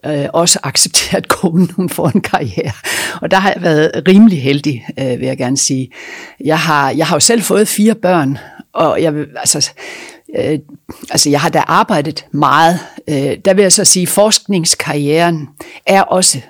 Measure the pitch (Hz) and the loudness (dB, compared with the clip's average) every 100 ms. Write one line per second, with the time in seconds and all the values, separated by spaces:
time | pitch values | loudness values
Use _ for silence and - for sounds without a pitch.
0 | 139 151 139 165 170 - 139 - - - | -4 -4 -2 0 0 0 -2 -2 -2 -2
1 | - 196 - - 190 165 175 180 180 - | -2 -4 -2 -2 0 2 0 0 -4 -2
2 | 170 - - - 131 98 - - - - | 0 0 -2 -4 -4 -6 -6 -8 -8 -8
3 | - - 170 185 196 180 175 151 156 - | -8 -8 -2 0 0 0 0 2 2 0
4 | 156 190 226 175 127 143 151 123 - - | 4 6 6 4 0 -2 -2 -6 -8 -6
5 | 127 120 127 127 127 139 - 135 127 - | -4 -4 -4 -4 -2 -2 -2 -2 -6 -12
6 | - - - - 139 160 160 151 135 127 | -18 -18 -20 -8 0 0 2 2 2 0
7 | 160 165 - 240 175 190 214 - 208 220 | 0 2 2 0 2 0 0 2 2 2
8 | 180 180 135 139 - - - - 156 - | 0 2 0 -4 -10 -20 -12 -2 0 2
9 | 160 151 147 147 - 151 - - - - | 0 -2 -8 -8 -4 -4 -4 -8 -18 -18
10 | - - - 311 - 151 - - - - | -20 -20 -8 -4 -2 -4 -6 -20 -20 -20
11 | - - 147 143 165 170 - 170 226 180 | -8 -2 0 2 2 0 2 2 2 0
12 | 147 147 - 143 143 143 165 175 - - | -2 -8 -8 0 2 4 4 2 -6 -18
13 | - 147 139 - 196 190 196 175 165 185 | -6 -2 -2 0 2 4 4 2 2 0
14 | 175 - 208 208 - 196 165 - - 147 | 0 2 2 2 -2 -2 0 -4 -4 -2
15 | 143 156 170 165 147 - - - - 196 | 0 2 2 0 -6 -16 -20 -12 0 2
16 | - 185 185 135 | 2 0 0 -2